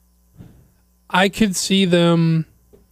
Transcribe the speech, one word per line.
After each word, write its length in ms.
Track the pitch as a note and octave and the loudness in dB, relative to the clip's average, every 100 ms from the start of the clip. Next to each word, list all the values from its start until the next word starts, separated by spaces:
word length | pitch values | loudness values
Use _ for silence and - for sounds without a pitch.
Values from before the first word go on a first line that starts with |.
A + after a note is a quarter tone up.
| _ _ _ - - - _ _ _ _ _ | _ _ _ -20 -20 -20 _ _ _ _ _
I 200 | F3+ G3 | -2 -2
could 260 | - A3 F3+ | 0 -2 -2
see 300 | - G3 F#3+ | -2 0 2
them 600 | F3 E3+ E3+ E3 D#3+ D#3+ _ _ _ _ | 2 2 2 0 0 -4 _ _ _ _